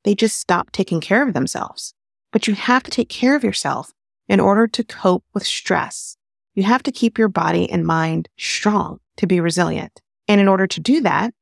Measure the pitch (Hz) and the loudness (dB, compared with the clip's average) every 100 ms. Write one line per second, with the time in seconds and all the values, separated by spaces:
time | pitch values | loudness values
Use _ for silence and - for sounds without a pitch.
0 | 208 202 220 - - 180 - - 185 165 | -2 2 0 0 -2 -2 -2 -4 -2 -2
1 | - 214 277 156 - - - - - - | 0 0 2 -2 -4 -4 -8 -10 -16 -18
2 | _ _ _ 214 - 202 - 247 - - | _ _ _ -2 0 -2 0 0 0 -4
3 | 233 - 247 285 233 - 143 123 - _ | -4 0 2 2 0 -4 -4 -6 -8 _
4 | _ _ - 196 196 202 226 - 226 - | _ _ 0 2 4 4 2 0 -6 -2
5 | 190 180 - 202 - - - 175 147 - | 0 0 -2 -6 -6 -6 -2 -2 -2 -10
6 | - - _ _ _ - 190 254 - - | -14 -18 _ _ _ -2 2 2 0 -2
7 | 233 - 220 - 165 170 180 180 165 160 | -2 2 0 0 0 0 0 -2 0 0
8 | 160 165 165 _ - - 214 208 - - | 0 -2 -6 _ -8 -2 0 0 -2 -8
9 | _ - 175 180 170 165 165 160 - - | _ -4 0 2 2 0 -2 -2 -8 -16
10 | _ _ - 202 196 190 190 - 156 302 | _ _ 2 4 6 4 0 -2 0 2
11 | 214 143 220 - | 2 0 -2 -8